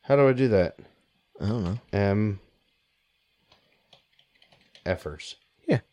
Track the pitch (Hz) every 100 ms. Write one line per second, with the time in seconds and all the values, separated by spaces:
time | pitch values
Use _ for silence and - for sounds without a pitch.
0 | - 139 135 127 131 101 85 - - _
1 | _ _ _ - 101 117 87 113 _ 101
2 | 101 101 107 98 _ _ _ _ _ _
3 | _ _ _ _ _ _ _ _ _ _
4 | _ _ _ _ _ _ _ - - 90
5 | - 76 - - _ _ 349 123 _